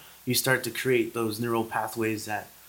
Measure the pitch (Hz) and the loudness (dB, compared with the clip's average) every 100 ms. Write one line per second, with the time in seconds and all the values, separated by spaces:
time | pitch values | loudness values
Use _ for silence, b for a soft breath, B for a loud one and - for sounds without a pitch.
0 | b b - 123 135 127 120 - 131 123 | b b -2 0 4 2 0 -2 2 2
1 | 110 117 113 104 120 113 110 110 110 113 | 2 0 -2 -2 0 0 0 -2 -4 -2
2 | 110 107 107 104 - - | -2 -2 -4 -6 -8 -18